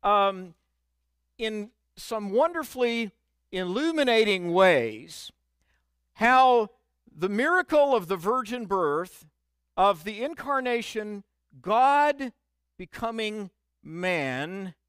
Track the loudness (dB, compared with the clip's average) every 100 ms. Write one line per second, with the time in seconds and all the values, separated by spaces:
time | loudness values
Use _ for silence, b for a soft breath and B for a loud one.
0 | 2 4 2 -2 -14 _ _ _ _ _
1 | _ _ _ _ -6 -6 -10 _ _ -20
2 | -10 -8 -2 0 0 -2 -8 -2 -2 0
3 | -6 _ _ _ _ -6 -4 -2 -2 0
4 | 2 4 2 0 0 4 6 4 0 -8
5 | -16 -18 -20 _ _ _ _ _ _ _
6 | _ _ 4 6 6 4 0 _ _ _
7 | _ -6 -4 0 2 2 2 2 4 2
8 | 0 -4 -2 -2 -4 -8 -4 0 0 0
9 | -6 -12 -20 _ _ _ _ 2 2 2
10 | -6 -8 -8 -8 -4 -2 -2 -4 -4 -10
11 | -10 -12 -16 _ _ -14 -2 2 4 4
12 | 2 0 -8 _ _ _ _ _ -18 -8
13 | -8 -6 -6 -8 -12 _ _ _ -16 -6
14 | -4 -2 -2 -4 -6 -8 -12 -14